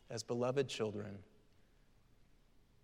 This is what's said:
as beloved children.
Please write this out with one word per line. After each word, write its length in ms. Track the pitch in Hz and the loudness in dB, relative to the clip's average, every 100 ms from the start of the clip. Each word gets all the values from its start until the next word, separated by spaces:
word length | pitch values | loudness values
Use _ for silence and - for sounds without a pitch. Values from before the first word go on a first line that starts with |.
| - | -8
as 140 | 117 | -6
beloved 420 | - 120 123 135 127 | -2 2 2 4 2
children. 520 | - 110 104 98 98 - - - - - - - - - - - - - - - - | 0 0 -2 -6 -10 -16 -20 -20 -20 -20 -20 -20 -20 -20 -20 -20 -20 -20 -20 -20 -20